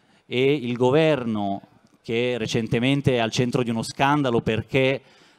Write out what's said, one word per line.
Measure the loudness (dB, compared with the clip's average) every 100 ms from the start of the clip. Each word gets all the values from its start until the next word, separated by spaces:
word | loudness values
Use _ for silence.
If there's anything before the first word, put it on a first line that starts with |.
| _ _ -8
e | 0 0
il | 0 -2 0
governo, | 2 4 2 2 -2 -4 -4 -6 -10 _ _ _
che | -6 -2 -2 -2
recentemente | -2 -2 0 0 2 2 2 0
è |
al | 0
centro | 0 0 0
di | -2
uno | -2
scandalo | -6 -2 0 2 2 0
perché | 0 -4 -2 0 0 0 _ _ _